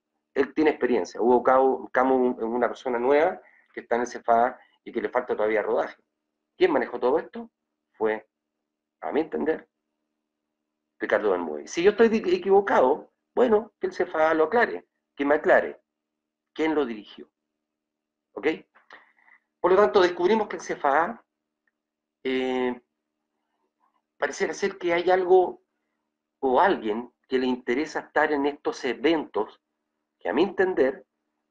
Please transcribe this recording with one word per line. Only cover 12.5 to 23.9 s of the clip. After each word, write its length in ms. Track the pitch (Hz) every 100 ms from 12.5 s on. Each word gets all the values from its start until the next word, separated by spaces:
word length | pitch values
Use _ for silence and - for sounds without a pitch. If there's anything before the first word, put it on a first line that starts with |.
| 196 202 226 131 151 - _ _
bueno, 400 | - 247 214 226 _
que 80 | 190
el 60 |
cefa 400 | - 180 160 156 160
lo 100 | 156
aclare, 420 | 240 226 87 - _ _ -
que 100 | 143
me 100 | 151
aclare 460 | 180 135 76 - _ _ _ _ _ _ _
quién 220 | - 160 156
lo 100 | 131
dirigió. 420 | 110 98 - - _ _ _ _ _ _ _ _ _ _
¿Ok? 140 | - 127 160 - _ _ - _ _ _ _ _ _
Por 120 | 175
lo 60 | 185
tanto, 220 | - 208
descubrimos 480 | 180 175 175 220 208
que 100 | 175
el 40 |
cefa, 640 | - 165 147 139 170 233 _ _ _ _ _ _ _ _ _ _
eh, 560 | 131 131 131 127 127 123 _ _ _ _ _ _ _ _ _ _ _